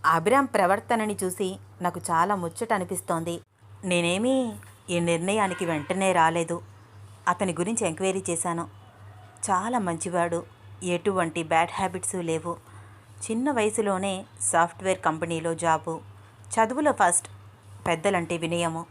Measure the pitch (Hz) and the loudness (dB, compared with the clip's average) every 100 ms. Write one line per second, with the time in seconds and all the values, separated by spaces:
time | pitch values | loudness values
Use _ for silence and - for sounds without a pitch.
0 | 156 165 170 269 269 - 180 202 - 233 | 4 2 4 4 4 2 4 2 0 -2
1 | 214 202 185 175 185 190 - - 180 170 | 0 -2 -4 -2 -4 -6 -16 -6 -4 -4
2 | - 165 180 202 170 - 226 214 180 180 | -2 2 2 0 -2 -6 -2 -2 0 -6
3 | - 165 165 170 - _ - - 185 175 | -2 -2 -2 -6 -10 _ -20 -10 0 2
4 | 170 185 240 262 240 202 - - - 170 | 2 0 2 0 0 -8 -16 -20 -4 0
5 | 170 165 180 214 196 175 170 156 143 185 | 2 0 0 0 0 0 -2 -2 -2 0
6 | 190 180 165 165 165 170 - - - - | 2 4 4 2 -2 -4 -8 -20 -20 -20
7 | - - - 180 190 165 175 226 196 160 | -20 -6 -2 0 -2 -2 -2 -2 -2 0
8 | 190 185 185 - 175 170 170 - - - | -2 -2 -4 -4 -2 -4 -6 -14 -20 -20
9 | - - - - - 185 214 247 180 165 | -20 -20 -20 -12 0 0 0 -2 -2 -4
10 | 185 175 170 170 175 - - - 185 175 | -2 0 0 -2 -6 -20 -20 -8 -2 0
11 | 202 190 165 170 160 160 170 - 185 180 | 0 0 0 -2 0 2 2 0 -4 -4
12 | - 185 170 160 165 170 - - - - | -6 -6 -2 -4 -4 -10 -14 -20 -20 -20
13 | - - - 226 269 254 214 214 208 185 | -20 -16 -6 -2 0 2 2 2 0 0
14 | 196 185 - - - 170 170 - 190 185 | -2 -6 -10 -6 2 4 2 0 -2 0
15 | 170 156 165 165 165 165 170 160 165 160 | 0 0 -2 -2 -2 0 2 2 0 -8
16 | - - - - - - 220 254 302 - | -10 -20 -20 -20 -4 0 2 4 2 4
17 | 185 175 - - - - - - - 165 | 4 4 -4 -18 -20 -20 -20 -8 -2 0
18 | 190 185 165 170 165 170 170 160 170 | 2 0 -2 -4 -2 0 -2 -4 -12